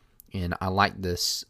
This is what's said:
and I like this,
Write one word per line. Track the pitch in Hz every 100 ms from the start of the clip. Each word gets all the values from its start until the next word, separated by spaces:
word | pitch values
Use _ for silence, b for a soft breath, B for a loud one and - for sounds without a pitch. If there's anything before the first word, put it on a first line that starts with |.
| B B -
and | 98 87 -
I | 95
like | 95 98 -
this, | 92 87 - - -